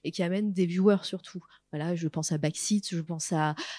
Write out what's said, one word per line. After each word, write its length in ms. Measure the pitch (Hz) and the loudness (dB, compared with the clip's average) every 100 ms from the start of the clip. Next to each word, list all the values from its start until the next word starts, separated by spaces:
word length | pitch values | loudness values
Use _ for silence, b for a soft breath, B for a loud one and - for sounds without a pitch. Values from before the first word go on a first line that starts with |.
et 80 | - | -6
qui 100 | - | -2
amène 300 | 175 190 214 | 0 0 0
des 140 | 185 180 | 2 2
viewers 360 | 175 190 196 | 4 6 6
surtout. 400 | - 185 - 185 - b _ | 2 -8 -8 -14 -16 b _
Voilà, 240 | 151 160 175 | -6 -2 -2
je 100 | 165 | -2
pense 240 | 160 156 | -2 -2
à 80 | 156 | 0
Backseat, 520 | 151 - - 208 - | 0 -2 0 0 0
je 100 | 170 | -4
pense 320 | 160 165 - | -4 -6 -2
à, 240 | 160 156 151 B | 2 2 0 B